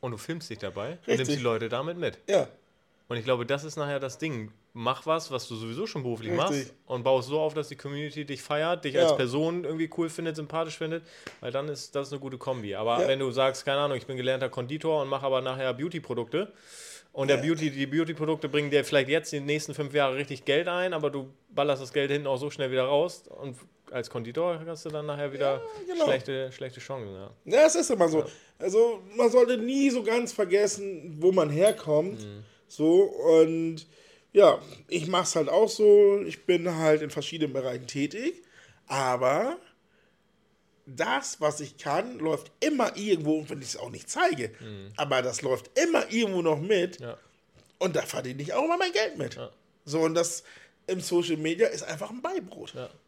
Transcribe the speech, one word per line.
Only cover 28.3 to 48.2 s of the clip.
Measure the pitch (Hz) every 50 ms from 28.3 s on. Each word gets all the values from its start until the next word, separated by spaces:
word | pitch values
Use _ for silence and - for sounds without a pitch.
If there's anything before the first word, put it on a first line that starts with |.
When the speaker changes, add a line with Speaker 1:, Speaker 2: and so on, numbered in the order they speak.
| - - - _ _ _
Speaker 2:
Also | - - 185 220 233 233 233 196 185 190 208 226
man | 240 233
sollte | 220 254 247 233 254 220
nie | 214 240 262 277 277 277
so | 240 247
ganz | 220 202 226 240 240 233
vergessen, | - - 208 180 175 202 208 202 202 - 196 196 190 160 143 175 156 151
wo | 160 180 185
man | 185 165 151
herkommt. | 143 151 180 214 196 - - 156 151 151 160 185 208 113 107
Speaker 1:
Mhm. | 104 101 101 110 - _ _ _ _
Speaker 2:
So, | - - 151 160 165 185
und | 202 - - - 131 160 165 160 160 160 160 165 165 165 165 156 - _ _ - - - - _ _ _
ja, | _ 202 202 165 139 - - - - - - _
ich | - 175 156 160
mach's | 185 175 180 - -
halt | 170 156 135
auch | 151 180 220 208
so. | 214 - 214 208 208 202 208 202 202 202
Ich | 196 165 160 - _
bin | - 185 175 165 180 170
halt | 160 160 156 156 151
in | 156 147
verschiedenen | - 156 139 - - 165 156 147
Bereichen | 131 135 127 131 127 120 127
tätig, | 120 - 143 139 147 147 202 247 320 359 - - _ _ - - _ _ _ _ _
aber | 135 135 135 131 127 123 127 127 139 160 208 262 330 359 - - _ _ _ _ _ _ _ _ _ _ _ _ _ _ _ _ _ _ _ _ _ _ _
das, | - 131 120 160 - 254 269 277 - - -
was | 160 151 147 -
ich | 151 139 - _
kann, | - 147 143 165 208 247 247 -
läuft | 151 160 156 147 - - _ _
immer | - 302 302 262 233 208 -
irgendwo, | - 202 214 196 165 156 147 156 156
und | 151 143
wenn | - 139
ich's | 131 120 -
auch | 107 101 120
nicht | 127 - - -
zeige, | - 269 359 359 349 139 120 107 - -
Speaker 1:
Mhm. | - 110 107 98 98 98 107
Speaker 2:
aber | - 147 143 135 131
das | 123 127 117 -
läuft | - 135 131 117 - - _ 247
immer | 311 339 330 - - - 208
irgendwo | 226 233 202 190 180
noch | 170 165 156 143
mit | 151 190 220 190 170 180 - -
Speaker 1:
Ja. | 127 120 117 - _ _ _ _ _ _ _ - _ _ _ _
Speaker 2:
und | - 185 156 147
da | -
verdiene | - - 127